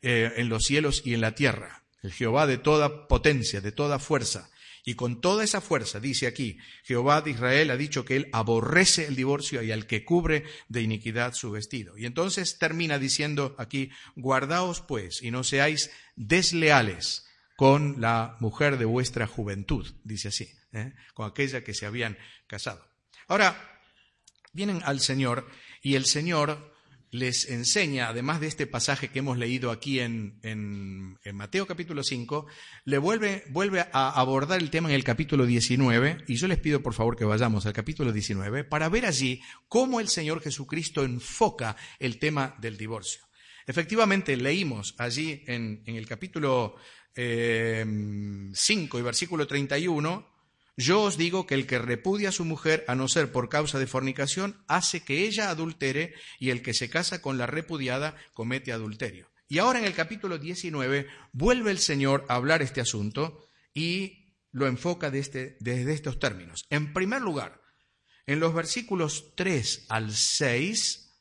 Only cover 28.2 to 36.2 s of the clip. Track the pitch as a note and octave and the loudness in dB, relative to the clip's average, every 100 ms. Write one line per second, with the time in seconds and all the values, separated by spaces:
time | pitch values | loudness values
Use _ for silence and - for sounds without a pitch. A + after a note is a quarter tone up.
28.2 | C3 D#3+ D#3 D3+ C#3+ A#2+ - C3+ B2+ C3+ | -2 -2 -4 -4 -4 -2 -2 -2 -2 -4
29.2 | C3+ B2 A#2+ B2+ B2 A2+ C#3 C3 A#2+ A2+ | -2 -2 -2 -2 -2 -4 -2 -2 -2 -4
30.2 | G#2 G#2+ A2 G#2+ G#2 G2+ G2 F#2+ F#2+ F#2 | -6 -10 -10 -8 -6 -8 -8 -10 -12 -14
31.2 | G2+ G2+ G2+ F#3 F#3+ E3+ F3 D3+ C3 B2+ | -12 -10 -4 -4 -4 -8 -6 -4 -4 -4
32.2 | A#2+ C#3+ D3 - - - - C#3 D#3+ A3 | -4 -6 -6 -18 -20 -14 -2 0 2 2
33.2 | G#3+ F#3+ - C#3 G3+ F#3+ F3 C3+ C3 C#3 | 0 -2 -4 -2 0 2 2 2 2 4
34.2 | C3 C3+ D3 F#3 D#3+ D#3+ E3 C#3 B2+ A#2 | 4 4 2 0 2 0 2 2 2 0
35.2 | A#2 C#3+ B2 A#2+ A2+ B2 C3 A#2 C3+ E3 | 2 4 6 4 4 4 6 6 4 0